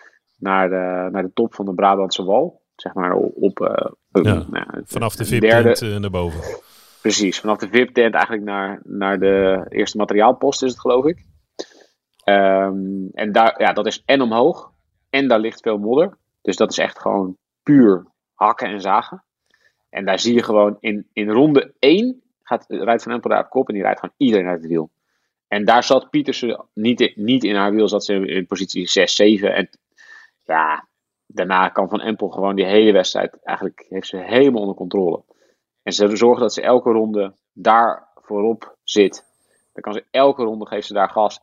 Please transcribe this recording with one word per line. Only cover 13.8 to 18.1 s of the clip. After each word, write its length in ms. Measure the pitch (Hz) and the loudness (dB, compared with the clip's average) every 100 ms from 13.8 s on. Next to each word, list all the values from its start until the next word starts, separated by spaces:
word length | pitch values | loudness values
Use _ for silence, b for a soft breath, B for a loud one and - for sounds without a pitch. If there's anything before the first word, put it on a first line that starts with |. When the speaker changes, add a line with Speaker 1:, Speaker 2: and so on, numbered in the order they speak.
| 104 | -2
Speaker 1:
is 160 | - | -4
en 160 | - 139 | 0 0
omhoog 500 | 120 113 151 - - _ _ _ _ | 2 2 2 0 -10 _ _ _ _
en 180 | 139 135 | -2 2
daar 100 | 110 | 2
ligt 220 | 110 - | 0 -6
veel 180 | 113 104 | -6 -4
modder. 380 | 104 131 190 - _ _ | 0 0 0 -4 _ _
Dus 140 | - 92 | -4 -2
dat 140 | 110 | -2
is 80 | - | -2
echt 200 | - - | -4 -4
gewoon 380 | 104 101 92 - _ _ | -4 -2 -4 -8 _ _
puur 440 | - 143 110 90 - | 2 6 6 4 -2